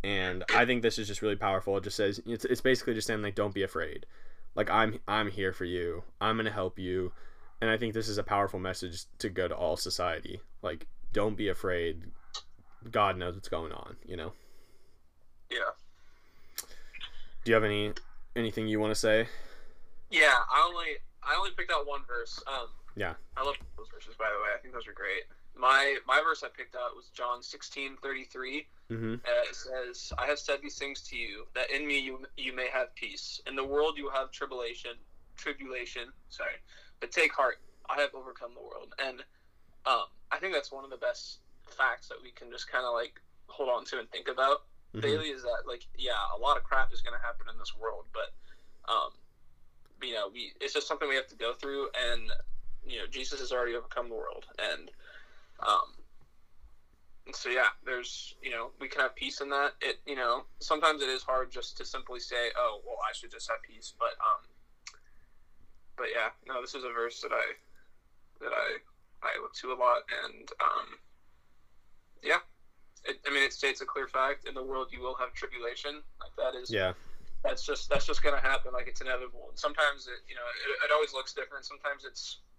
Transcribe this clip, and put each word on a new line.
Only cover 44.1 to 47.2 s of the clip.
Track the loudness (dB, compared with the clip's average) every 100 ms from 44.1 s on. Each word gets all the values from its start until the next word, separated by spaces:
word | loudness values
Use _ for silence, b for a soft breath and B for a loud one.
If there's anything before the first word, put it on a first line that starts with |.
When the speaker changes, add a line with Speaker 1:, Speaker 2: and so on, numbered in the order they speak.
Speaker 2:
think | -6 -4
about | 4 4 4 0 -20 -12
Speaker 1:
Mm-hmm. | -2 2 2
Speaker 2:
daily | 0
is | -4
that, | -2 -2 -2
like, | -8 -6 -2
yeah, | 0 0 0
a | 2
lot | 4 4
of |
crap | 6 8 8
is | 8
gonna | 6 4